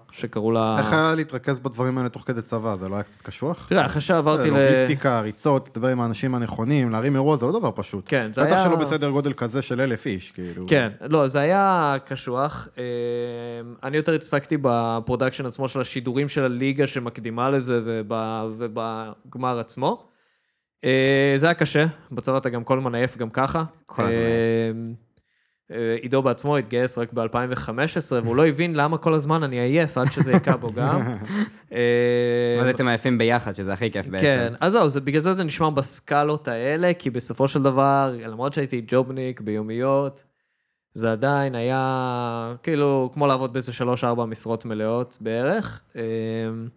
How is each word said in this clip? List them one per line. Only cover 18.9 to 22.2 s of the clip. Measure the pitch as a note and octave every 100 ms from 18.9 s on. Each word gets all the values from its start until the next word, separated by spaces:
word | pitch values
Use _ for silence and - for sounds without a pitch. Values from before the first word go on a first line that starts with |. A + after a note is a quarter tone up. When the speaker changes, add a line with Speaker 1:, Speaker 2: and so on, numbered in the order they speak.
| A2 A2 G#2+ C3 B2 B2+ A#2+
Speaker 1:
עצמו. | A2+ - C#3 A#3+ _ _ _ _ _ _ _ _
אה, | B2+ C3 C3+ C#3 C#3 C#3
זה | D#3+
היה |
קשה, | E3+ D3+ D3+ D#3+ D#3 -
בצבא | B2